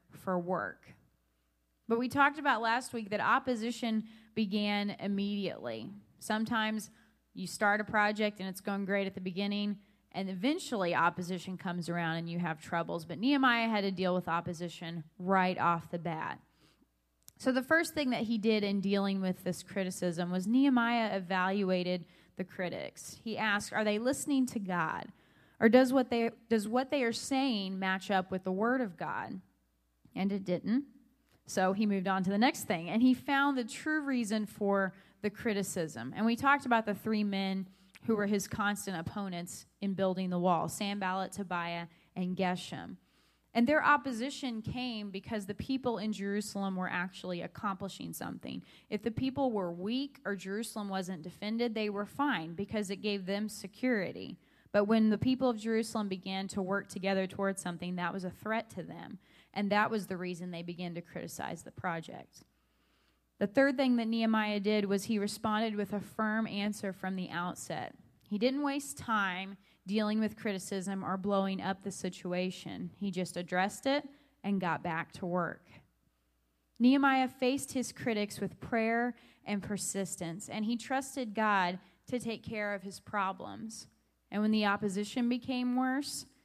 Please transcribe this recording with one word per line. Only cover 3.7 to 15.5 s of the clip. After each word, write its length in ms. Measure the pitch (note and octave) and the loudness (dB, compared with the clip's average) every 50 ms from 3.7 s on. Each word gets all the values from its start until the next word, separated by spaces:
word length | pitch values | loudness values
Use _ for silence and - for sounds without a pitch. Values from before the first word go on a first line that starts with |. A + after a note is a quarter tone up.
| A#3+ - - A#3 A3 A3 G#3+ - - - - - - | -4 -2 -2 0 0 0 -2 -4 -8 -20 -20 -8 -2
began 580 | A3 A3 G3 F#3+ G#3+ G#3 G#3 G#3 G3+ G3+ G3+ G3 - | -2 0 0 2 0 2 2 2 0 0 -2 -4 -4
immediately. 880 | - G3+ G3+ G3 G3+ G3+ G#3 G3+ G3 F3 - A2 - A#2+ A2+ A2+ - - G3 G3+ - _ _ - | -4 -2 0 0 0 -2 -2 -2 -2 -4 -4 -6 -6 -6 -6 -6 -8 -10 -12 -16 -20 _ _ -10
Sometimes 680 | - - G#3+ G#3+ A3+ A3 A#3+ A3+ G#3+ G#3+ A3 G#3+ G3+ - - - _ _ _ _ _ _ - | -6 -2 -2 -2 0 0 0 0 0 0 -2 -4 -6 -8 -14 -20 _ _ _ _ _ _ -12
you 140 | F#3 F#3 F3 | -10 -8 -8
start 320 | - - A3 G#3 G3+ G#3+ | -4 2 4 4 4 4
a 40 | G#3+ | 2
project 540 | G3+ - G#3+ G#3 G#3 G#3+ G#3 A3 G#3 G#3 - | 0 2 4 4 4 2 2 0 0 0 -2
and 100 | F#3+ F#3+ | -6 -8
it's 120 | F#3 F#3+ | -8 -6
going 240 | - - G3+ G3 G3+ | -4 -4 -2 -2 0
great 240 | F#3 G3 G3+ G3 F#3+ | 0 2 2 2 0
at 80 | F#3+ | -2
the 40 | G3 | -6
beginning, 580 | F#3 F#3 F3+ F3+ G3+ G3+ G#3 G#3 G#3 G#3 G3+ G3+ - _ _ _ _ _ - | -6 -6 -4 -2 -2 -2 0 -2 -2 -2 -4 -6 -8 _ _ _ _ _ -8
and 180 | - G3 F#3+ | -6 -6 -4
eventually 640 | F#3+ F#3 F#3 C4 D4+ F#4 - - B3+ G#3+ F#3 F3 F3 | -4 -2 0 0 0 0 -2 -4 -2 0 0 2 4
opposition 640 | C3 E3 E3+ E3 - F3+ E3+ F#3 F3 - - F#3 E3+ | 4 4 4 2 0 -4 -4 -6 -6 -6 -8 -8 -6
comes 300 | - F#3+ F3 F3 E3 D#3+ | -6 -4 -4 -4 -4 -2
around 300 | E3+ F3 E3+ E3 D#3+ E3 | -2 -2 0 0 -2 -2
and 100 | E3 E3+ | -4 -4
you 100 | E3+ F3 | -4 -2
have 240 | F3 E3 D#3 D#3 - | -2 -2 -4 -6 -6
troubles. 420 | - - E3+ E3+ F3 E3+ E3+ D#3+ | -4 -2 -2 -2 -2 -4 -6 -6
But 140 | D#3+ E3 - | -6 -6 -2
Nehemiah 500 | G#3 C4 C#4+ C#4 C4 B3+ A#3+ A#3 A3+ A3+ | 2 2 4 4 6 4 4 4 2 2
had 120 | A3+ G#3 | 2 2
to 100 | G3 G3 | 2 0
deal 240 | G3 F3 F#3 F3+ F3+ | 0 0 2 2 2
with 140 | F#3 F3+ - | 2 0 0
opposition 760 | E3 E3+ E3+ F#3 F3+ D#3 F3 E3+ - - F3 E3 E3+ E3+ D3+ D#3 _ - | -2 -2 -2 -4 -6 -6 -6 -8 -8 -8 -8 -8 -8 -8 -10 -12 _ -6
right 400 | F3+ F3+ G3 F#3+ F#3 F#3 | 0 4 4 6 6 4